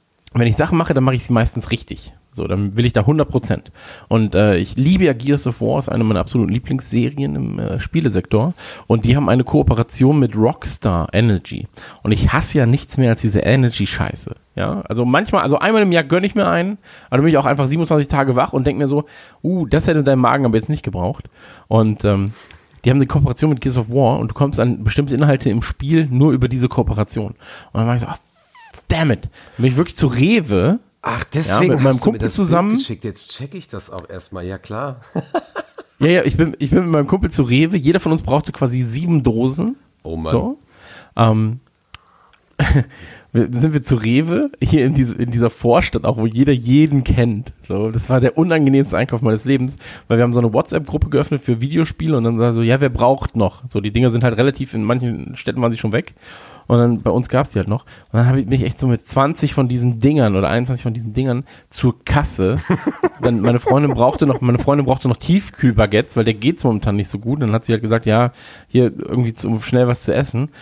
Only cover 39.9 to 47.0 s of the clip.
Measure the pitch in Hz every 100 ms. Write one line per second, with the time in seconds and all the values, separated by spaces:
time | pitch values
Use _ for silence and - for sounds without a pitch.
39.9 | _ 78 82 80 117 202 302 _ _ -
40.9 | - - - 113 110 110 123 _ _ _
41.9 | - _ _ _ _ _ - - 139 -
42.9 | - - - _ 120 113 123 156 151 -
43.9 | 127 110 127 160 185 294 - 127 156 127
44.9 | 139 123 - 120 117 117 - 117 123 -
45.9 | - - 113 110 110 139 127 117 139 156
46.9 | 143